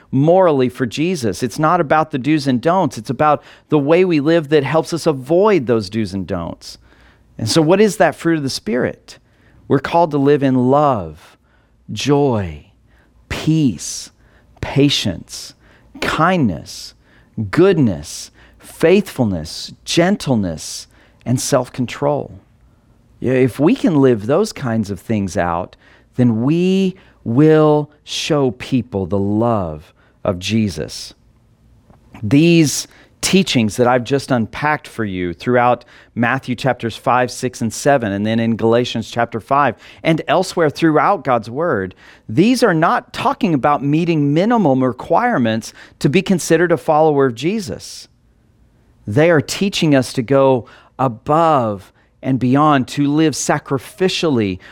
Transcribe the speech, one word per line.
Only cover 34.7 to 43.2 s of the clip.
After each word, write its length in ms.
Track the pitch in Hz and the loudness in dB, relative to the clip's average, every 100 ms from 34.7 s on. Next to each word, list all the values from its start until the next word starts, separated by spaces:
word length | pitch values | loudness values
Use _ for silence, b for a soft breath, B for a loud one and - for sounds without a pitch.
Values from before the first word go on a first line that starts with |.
| 151 - | -2 -6
for 160 | - | -8
you 300 | 107 92 90 | -6 -4 -6
throughout 520 | 85 123 123 123 120 b b b - | -6 0 2 2 0 b b b -4
Matthew 400 | 117 135 - 120 | -2 -2 -4 -4
chapters 400 | 135 120 117 - | -2 -2 -6 -6
five, 340 | 135 123 123 | 0 0 0
six, 320 | - 127 - | -4 -8 -6
and 120 | 113 | -6
seven, 380 | - 147 139 110 | -2 0 2 0
and 140 | 101 107 | -2 -2
then 140 | 113 | 0
in 160 | 113 107 | 0 0
Galatians 560 | 113 117 123 120 107 | 2 2 0 -6 -6
chapter 280 | 117 117 113 | -4 -4 -6
five, 360 | - 139 135 107 B B | -2 0 0 -2 B B
and 200 | 165 156 - | -2 -2 0
elsewhere 420 | 156 190 - 156 | -2 0 -2 -2
throughout 540 | - 160 151 147 196 | 0 2 2 2 0
God's 260 | 135 120 107 | 0 -2 -2
Word, 440 | 127 170 113 92 B B B - | -6 -2 -2 -4 B B B -4
these 360 | 113 214 254 | 2 2 4
are 100 | 233 | 2
not 400 | 160 - 240 - | 2 2 0 -4
talking 400 | - | -4